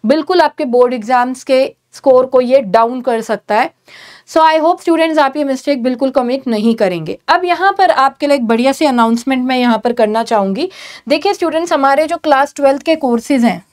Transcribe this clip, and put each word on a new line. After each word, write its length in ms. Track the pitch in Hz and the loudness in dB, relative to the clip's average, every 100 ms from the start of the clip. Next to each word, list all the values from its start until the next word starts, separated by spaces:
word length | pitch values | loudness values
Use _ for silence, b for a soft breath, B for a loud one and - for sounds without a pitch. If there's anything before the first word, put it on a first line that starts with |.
| 220 | 0
बिल्कुल 360 | 302 311 370 | -2 0 2
आपके 240 | 302 - 294 | 0 -2 -2
बोर्ड 280 | 240 247 | 2 2
एग्जाम्स 500 | 247 214 254 247 254 | 0 -2 0 0 -6
के 200 | - 262 277 - _ | -2 0 0 -6 _
स्कोर 320 | - 285 254 254 | -4 2 2 4
को 160 | 254 | 0
ये 200 | 247 262 | 2 0
डाउन 400 | 220 226 233 254 | 2 0 0 -2
कर 200 | 247 233 | -4 -4
सकता 340 | 226 208 _ 214 | -4 -8 _ -2
है। 160 | 311 _ _ B B B B | -2 _ _ B B B B
So 140 | 330 | 2
I 160 | 320 320 | 4 4
hope 240 | 311 359 | 0 -2
students 360 | - 330 330 311 | 0 0 2 2
आप 180 | 277 285 | 0 0
ये 60 | |
मिस्टेक 400 | 277 262 - 285 | -4 -4 -2 -2
बिल्कुल 260 | 240 247 269 | -2 -2 -2
कमिट 380 | 269 247 254 262 | -2 -2 -4 -4
नहीं 260 | 220 220 226 | -2 0 0
करेंगे। 420 | 202 175 160 - - | 0 -2 -8 -10 -2
अब 180 | 349 359 | 0 0
यहाँ 260 | 330 381 392 | 0 0 2
पर 140 | 370 | 2
आपके 360 | - 269 262 285 | 4 0 0 -2
लिए 80 | 285 | 0
एक 120 | 226 | 0
बढ़िया 240 | 226 254 | 0 0
सी 140 | 269 302 | 0 0
अनाउंसमेंट 600 | 247 226 226 233 262 254 | 2 0 0 -2 -2 -2
मैं 120 | 254 | 0
यहाँ 200 | 247 226 | 0 0
पर 100 | 240 | -2
करना 300 | 240 214 220 | -2 0 0
चाहूँगी। 460 | 220 226 196 196 359 B B B - | 0 -2 0 -4 -6 B B B -4
देखिए 240 | 302 381 | -2 0
स्टूडेंट्स, 400 | 403 349 311 330 | -2 -2 -2 -2
हमारे 340 | 311 277 277 311 | 0 2 2 0
जो 100 | 339 | -4
क्लास 360 | 311 269 285 - | 0 0 0 0
ट्वेल्थ 280 | 285 277 | 0 0
के 120 | 302 320 | 0 -2
कोर्सेज 480 | 277 233 - 277 233 | 0 -2 0 0 0
हैं 180 | 175 _ | -2 _